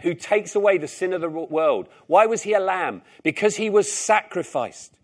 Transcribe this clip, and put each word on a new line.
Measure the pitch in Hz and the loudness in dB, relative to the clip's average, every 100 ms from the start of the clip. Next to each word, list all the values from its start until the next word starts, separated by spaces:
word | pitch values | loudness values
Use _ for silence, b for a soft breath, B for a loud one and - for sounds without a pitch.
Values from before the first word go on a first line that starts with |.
who | 175 | -4
takes | 170 - 208 185 | -4 -2 -2 0
away | 208 202 190 | 2 2 2
the | 147 | -2
sin | - 185 | -6 -4
of | 180 | -4
the | 165 | -4
wo-, | 156 165 | -6 -4
world. | 156 160 113 - b b | 0 2 0 -4 b b
Why | 175 226 | 4 4
was | 226 | 2
he | 202 | 0
a | 208 | 0
lamb? | 190 185 156 101 b b | 0 -2 -4 -6 b b
Because | 160 143 208 208 | -4 0 0 0
he | 214 | 2
was | 208 - | 2 2
sacrificed | - - 214 208 180 160 147 110 - - _ | -2 2 2 0 -6 -6 -6 -6 -8 -20 _